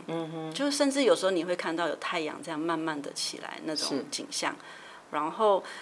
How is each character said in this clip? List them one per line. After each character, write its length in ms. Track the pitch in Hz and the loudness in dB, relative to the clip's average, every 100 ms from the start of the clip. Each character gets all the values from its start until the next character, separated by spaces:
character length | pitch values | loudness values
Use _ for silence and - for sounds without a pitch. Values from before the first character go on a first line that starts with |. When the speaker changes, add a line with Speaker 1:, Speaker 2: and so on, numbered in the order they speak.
| - | -6
Speaker 1:
嗯 220 | 165 160 | -4 -4
哼。 240 | 160 160 | -6 -4
Speaker 2:
就 160 | 165 285 | 0 0
甚 200 | 285 285 | 4 4
至 140 | 269 | 6
有 120 | 240 165 | 6 6
时 80 | |
候 60 | 185 | 6
你 140 | 180 | 2
会 120 | 180 180 | 0 0
看 180 | 180 | 0
到 140 | 165 165 | 0 0
有 80 | - | -2
太 240 | - 180 | -2 -2
阳 180 | 151 143 | -2 -6
这 80 | 170 | -6
样 100 | 151 | -4
慢 180 | 165 160 | -2 0
慢 220 | 160 147 | -2 -4
的 120 | - | -6
起 260 | - - - | -4 -4 -6
来 200 | - - | -10 -8
那 100 | 156 | -4
种 300 | 156 - 135 - | -2 0 -2 -2
景 160 | - - | -6 -6
象。 220 | - 156 | -2 -2
Speaker 1:
是。 60 | - - - - - - | -4 -12 -16 -18 -18 -6
Speaker 2:
然 200 | 151 156 | -2 -2
后 340 | 170 214 190 - - | 4 6 6 2 -12